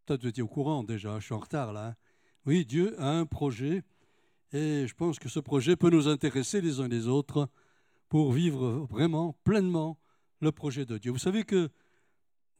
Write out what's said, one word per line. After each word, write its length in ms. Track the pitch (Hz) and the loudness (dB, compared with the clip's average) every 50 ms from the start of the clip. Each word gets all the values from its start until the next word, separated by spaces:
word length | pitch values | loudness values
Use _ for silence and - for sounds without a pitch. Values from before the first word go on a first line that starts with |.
| _ | _
Peut-être 180 | - 147 127 117 | -4 -4 -4 -2
vous 60 | 123 | -4
étiez 140 | 110 123 117 | -4 -4 -6
au 60 | 107 | -4
courant 360 | - 147 135 147 156 139 113 | -4 -4 -2 -2 -2 -2 -4
déjà, 340 | 101 117 107 98 107 104 110 | -4 -6 -6 -6 -6 -8 -8
je 60 | 104 | -8
suis 100 | - 120 | -8 -8
en 60 | 107 | -8
retard 320 | 101 - - 151 135 110 104 | -6 -6 -6 -6 -4 -6 -6
là, 160 | 104 107 113 | -8 -10 -10
hein. 80 | 117 - _ _ _ _ _ _ _ _ _ | -12 -14 _ _ _ _ _ _ _ _ _
Oui, 220 | 135 151 180 165 | 0 2 2 2
Dieu 340 | 110 120 160 180 214 220 - | 0 0 0 0 0 -2 -2
a 100 | 147 135 | -2 0
un 160 | 156 165 170 | 0 0 -2
projet 580 | 160 - - 147 143 120 107 131 143 170 196 - - _ _ _ _ _ _ _ _ _ _ _ _ - | -4 -4 -2 -2 -2 -2 -2 -4 -4 -2 -4 -4 -8 _ _ _ _ _ _ _ _ _ _ _ _ -6
et 320 | 143 151 151 151 147 139 117 | -4 -2 -2 0 -2 -2 -4
je 60 | - | -4
pense 260 | - 165 175 151 - | -2 -2 -2 -2 -2
que 80 | - 131 | -6 -8
ce 100 | - 160 | -6 -6
projet 380 | 143 - 147 139 117 143 180 | -4 0 0 2 2 2 4
peut 140 | - - 170 | 4 6 6
nous 180 | 165 160 143 147 | 6 6 6 4
intéresser 520 | 151 135 - 151 127 135 127 - - 208 | 2 2 0 0 0 0 -2 0 0 0
les 200 | 175 165 143 127 | 0 0 0 0
uns 80 | 135 123 | -2 0
les 180 | 120 117 113 | 0 0 0
autres 420 | 120 127 143 139 - - 147 143 127 - _ _ _ _ _ _ _ _ _ _ _ | 2 2 2 0 0 0 -2 -2 -2 -4 _ _ _ _ _ _ _ _ _ _ _
pour 240 | - 151 156 139 120 | 2 2 4 4 4
vivre 540 | 139 175 170 143 131 127 123 113 139 156 127 | 2 2 2 0 0 -2 -2 -2 -4 -4 -6
vraiment 440 | - 110 151 165 160 151 165 170 147 - _ | 0 0 2 2 2 0 -2 -2 -6 -2 _
pleinement 520 | - 208 214 190 185 175 165 156 160 156 - _ _ _ _ _ _ _ _ | 2 4 4 4 2 2 0 -2 -2 -6 -10 _ _ _ _ _ _ _ _
le 100 | 151 156 | 0 0
projet 340 | 156 - - 147 123 139 139 | 0 0 -4 -6 -4 -4 -6
de 140 | 117 113 107 | -6 -6 -6
Dieu. 140 | - 120 123 | -4 -4 -4
Vous 60 | 127 | -2
savez 260 | - 180 190 226 214 | -2 0 0 0 0
que 260 | - 202 190 170 147 - _ _ _ _ _ _ _ _ _ _ _ _ _ _ _ _ _ | 2 2 2 2 2 -2 _ _ _ _ _ _ _ _ _ _ _ _ _ _ _ _ _